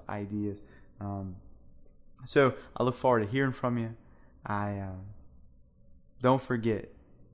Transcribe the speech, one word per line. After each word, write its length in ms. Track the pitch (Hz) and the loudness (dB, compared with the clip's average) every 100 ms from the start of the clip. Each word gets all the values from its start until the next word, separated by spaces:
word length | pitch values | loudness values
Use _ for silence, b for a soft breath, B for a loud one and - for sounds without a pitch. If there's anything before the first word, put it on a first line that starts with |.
| - | -10
ideas. 540 | 104 101 104 104 95 B B B - | -8 -6 -4 -4 -6 B B B -12
Um, 340 | 101 98 95 95 - - - - - - - - 131 | -8 -6 -8 -10 -16 -20 -20 -20 -20 -20 -20 -14 2
so 280 | 147 135 B B - | 6 6 B B 0
I 60 | |
look 120 | 120 123 | 0 2
forward 260 | 131 117 | 4 4
to 60 | 104 | 2
hearing 240 | 131 135 | 2 0
from 260 | 123 127 120 | 0 0 0
you. 180 | 113 117 b b b b - | -2 -8 b b b b -6
I, 340 | 104 104 101 | -4 -2 -4
um, 220 | 98 92 98 - - - - - - - - - - - | -6 -10 -12 -16 -18 -20 -20 -20 -20 -20 -20 -20 -20 0
don't 200 | 127 131 | 4 4
forget 480 | - 120 113 104 - - - - - | 2 0 0 0 -4 -16 -20 -20 -20